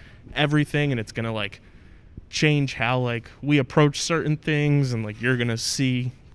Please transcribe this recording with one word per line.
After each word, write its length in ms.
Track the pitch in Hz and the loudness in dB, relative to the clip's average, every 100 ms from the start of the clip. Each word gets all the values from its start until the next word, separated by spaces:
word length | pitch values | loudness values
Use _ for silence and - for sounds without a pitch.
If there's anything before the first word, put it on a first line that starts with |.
| - - - | -20 -20 -8
everything, 580 | 131 147 151 147 147 143 | -2 2 2 2 0 0
and 60 | 120 | -2
it's 120 | 104 | -4
gonna, 200 | 120 113 | -6 -6
like, 280 | 110 101 - - - - - - - - | -4 -6 -10 -20 -20 -20 -20 -20 -20 -10
change 440 | - 151 147 135 | 0 2 2 0
how, 260 | - 120 127 | -2 -2 0
like, 300 | 123 117 - - | -2 -4 -8 -8
we 160 | 143 147 | 2 2
approach 420 | 123 160 147 - | 4 4 4 2
certain 360 | - 165 147 151 | -2 -2 0 -2
things, 560 | - 147 147 143 131 | 0 0 4 4 2
and, 100 | 117 | -2
like, 160 | 107 110 | -6 -2
you're 160 | 120 123 | 0 2
gonna 220 | 120 113 | 0 -2
see, 540 | - - 131 123 123 - - | -2 0 0 0 -4 -8 -18